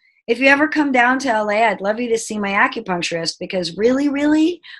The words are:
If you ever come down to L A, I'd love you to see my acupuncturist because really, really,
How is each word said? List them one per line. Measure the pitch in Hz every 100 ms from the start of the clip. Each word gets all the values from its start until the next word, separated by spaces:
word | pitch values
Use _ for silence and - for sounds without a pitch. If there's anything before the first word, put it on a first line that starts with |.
| _ _ -
If | 240
you | 269
ever | 285 302
come | 302 285
down | 254 247 262
to | 269
L | 214 208
A, | 208
I'd | 226 180
love | 196 220
you | 240
to | 226
see | - 214
my | 196
acupuncturist | 202 262 226 202 175 165 170 165 -
because | 180 185 170 170
really, | 233 269 285
really, | 277 294 311 320 349 -